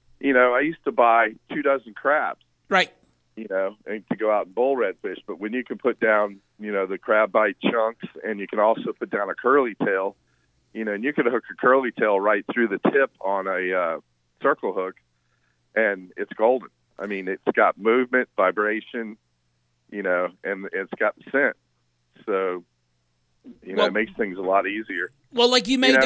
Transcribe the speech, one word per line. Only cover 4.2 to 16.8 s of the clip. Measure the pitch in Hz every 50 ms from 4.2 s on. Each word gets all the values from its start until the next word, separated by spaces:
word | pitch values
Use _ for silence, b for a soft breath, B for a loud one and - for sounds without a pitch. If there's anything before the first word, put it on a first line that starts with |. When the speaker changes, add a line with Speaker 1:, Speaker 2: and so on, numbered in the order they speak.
| 107 107
Speaker 1:
out | 107 101 82
and | 87 95
bull | 117 123 139 139
red | 123 107 95 87 _
fish. | - 95 90 - -
But | - 90 82
when | 101 107
you | 117 127 120
can | - 120 104
put | - 123 113 -
down, | - 110 107 104 104 101 98 98 _ _ _ -
you | 107 104
know, | 101 98 95
the | 92 98 92
crab | - - 107 107 110 98
bite | 90 110 107 104 95 -
chunks | - - 120 117 110 113 117 - - - - 80 -
and | 107 107 101
you | 98 -
can | - 107
also | 104 110 113 - - 120
put | - - 117 98
down | - 101 101 95
a | 85
curly | - - 123 139 143 131 117 98 - -
tail, | 104 98 95 95 98 - _ _ _ _ _ _ _ _ _ _ _ -
you | 110 110
know, | 107
and | 101 101 117
you | 147
can | 147 156 127
hook | 117 127 110 - -
a | -
curly | - - 127 131 135 131 117
tail | - - 110 107 101 95
right | 101 107 104 101 - -
through | - 120 117 104
the | 98 92 - -
tip | - 139 135 127 _ -
on | - 98 98 98 95
a, | 95 92 92 92 92
uh, | 92 92 87 82 80 76 - _ _ _ _ _ _ -
circle | - 139 151 - - 98
hook, | 92 95 92 95 - _ _ _ _ _ _ _ _ _ _ _ _ _ _ _ -
and | 110 113 101 98 92 90 90 -
it's | - 104 - -
golden. | - 107 120 131 123 92 - _ _